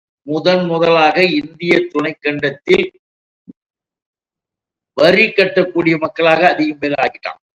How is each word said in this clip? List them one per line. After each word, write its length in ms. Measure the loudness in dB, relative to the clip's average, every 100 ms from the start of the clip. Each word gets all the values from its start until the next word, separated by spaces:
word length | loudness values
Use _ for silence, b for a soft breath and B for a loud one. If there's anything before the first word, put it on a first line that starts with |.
| _ _ -8
முதன் 380 | -4 0 0 0
முதலாக 520 | 0 2 4 4 2 0
இந்திய 420 | 0 -6 -8 0 0 0
துணைக்கண்டத்தில் 1000 | -4 -6 -6 -6 -4 -6 -6 0 0 0 -8 _ _ _ _ -20 -20 _ _ _ _ _ _ _ _ _ _ _ _ _ 2
வரி 280 | 4 4 2
கட்டக்கூடிய 680 | 0 0 0 -2 -2 -2 -2
மக்களாக 440 | -4 -2 0 2 2
அதிகம் 340 | 0 -2 -4
பேர் 160 | -6 -4
ஆக்கிட்டான். 400 | -4 -6 -12 -14 _